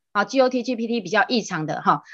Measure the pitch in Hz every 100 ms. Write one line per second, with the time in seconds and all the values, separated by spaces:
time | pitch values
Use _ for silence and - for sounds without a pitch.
0 | _ 202 208 269 254 254 233 226 226 233
1 | 175 208 190 233 - 175 156 - 190 147
2 | -